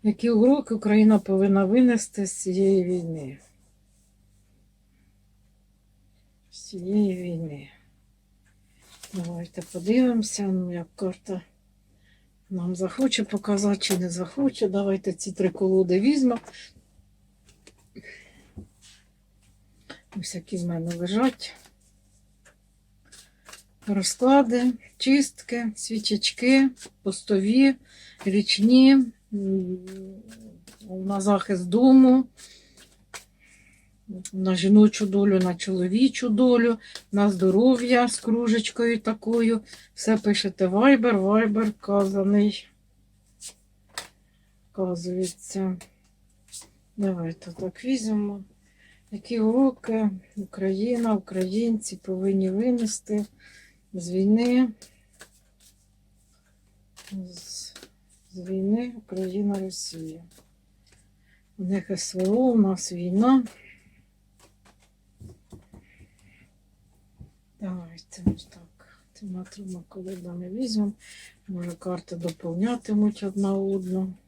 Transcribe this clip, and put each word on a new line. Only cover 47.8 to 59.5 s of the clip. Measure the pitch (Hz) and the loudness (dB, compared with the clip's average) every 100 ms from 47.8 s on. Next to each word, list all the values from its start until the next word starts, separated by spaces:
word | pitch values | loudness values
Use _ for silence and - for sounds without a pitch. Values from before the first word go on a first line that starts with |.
візьмемо. | 247 262 220 214 202 202 196 _ _ _ _ _ _ | -4 -4 -2 -2 -4 -8 -16 _ _ _ _ _ _
Які | 202 - 240 | -16 -8 -2
уроки | 220 247 269 254 - 220 214 190 - 208 | 0 4 2 0 -4 -2 -2 -4 -14 -14
Україна, | 190 - 190 190 226 240 233 | -12 -6 -4 -2 -2 -2 0
українці | 202 - 185 185 202 233 220 - 190 | -2 -4 -6 -4 -2 -2 -2 -6 -14
повинні | - 185 196 196 190 | -8 -4 0 0 0
винести | 190 247 247 220 - - 208 208 _ - - - _ _ | 0 0 0 -2 -6 -6 -4 -4 _ -20 -20 -20 _ _
з | 180 175 | -12 -6
війни? | 185 196 220 240 247 254 214 - _ _ _ - _ _ _ _ _ _ _ _ _ _ _ _ _ _ _ _ - - | 0 2 2 2 2 0 -4 -20 _ _ _ -20 _ _ _ _ _ _ _ _ _ _ _ _ _ _ _ _ -20 -16
З, | 196 180 175 - - - - - _ _ _ _ | -14 -14 -16 -16 -16 -16 -20 -20 _ _ _ _
з | 185 180 | -16 -8
війни | 190 196 220 247 233 | -4 -2 -2 -4 -12
Україна-Росія. | - 185 185 190 202 | -12 -8 -6 -4 -2